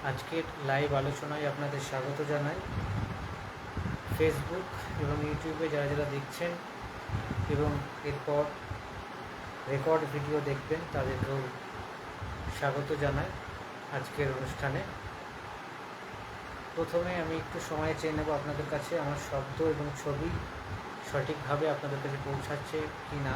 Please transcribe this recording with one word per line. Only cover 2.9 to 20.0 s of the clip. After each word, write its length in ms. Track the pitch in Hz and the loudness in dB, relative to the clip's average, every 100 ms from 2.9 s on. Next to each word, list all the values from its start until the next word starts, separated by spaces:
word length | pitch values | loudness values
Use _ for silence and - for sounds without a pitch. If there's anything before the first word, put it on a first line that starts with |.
| - - - - - - - - - - - - - | 0 0 -2 -4 -6 -8 -8 -6 -2 -2 -2 -2 4
Facebook 500 | 160 143 151 180 185 - - - | 4 4 0 -2 -4 -6 -4 0
এবং 160 | 147 151 151 | 2 2 2
YouTube-এ 380 | 147 160 151 160 | 0 -2 0 2
যারা 180 | 147 143 | 2 2
যারা 200 | 147 139 | 2 2
দেখছেন 400 | 139 - - 175 175 - - - - - - - - - | 0 -4 -2 -2 -2 -6 -8 -8 -8 -2 -2 0 0 2
এবং 200 | 147 147 143 139 - | 4 4 2 -2 -4
এরপর 380 | 147 139 151 147 147 - - - - - - - - - - - - | -2 -2 2 4 4 -2 -6 -6 -6 -8 -8 -8 -8 -8 -8 -8 0
রেকর্ড 340 | 135 160 160 147 | 2 6 6 4
ভিডিও 280 | 147 139 151 | 0 2 2
দেখবেন, 400 | 143 139 - 160 170 | 2 0 0 0 0
তাদেরকেও 480 | 143 131 131 135 139 127 - - - - - - - - - - - | 0 2 2 2 0 -2 -6 -8 -8 -8 -8 -8 -6 -6 -4 -4 2
স্বাগত 300 | 143 139 143 147 | 2 4 2 2
জানাই 280 | 143 139 160 - - - - - - | 4 4 0 -4 -8 -8 -10 -10 -4
আজকের 360 | 139 - - 135 131 | -4 -2 2 2 2
অনুষ্ঠানে। 420 | 131 - 139 151 196 - - - - - - - - - - - - - - - - - - 165 | -2 0 2 2 -2 -6 -8 -8 -10 -10 -8 -8 -10 -10 -10 -10 -10 -8 -8 -8 -8 -8 -4 0
প্রথমে 360 | 160 170 175 180 | 2 4 2 2
আমি 120 | 160 160 | 2 0
একটু 220 | 160 170 - | 0 -4 -2
সময় 260 | 156 156 151 | 2 2 2
চেয়ে 120 | 156 | 2
নেব 160 | 151 151 | 2 4
আপনাদের 360 | 143 143 143 147 | 2 2 0 0
কাছে, 220 | 147 - 165 | 0 2 2
আমার 200 | 139 143 - | 2 0 0
শব্দ 280 | 139 131 - | 0 0 2
এবং 240 | 160 143 147 139 | 4 4 0 0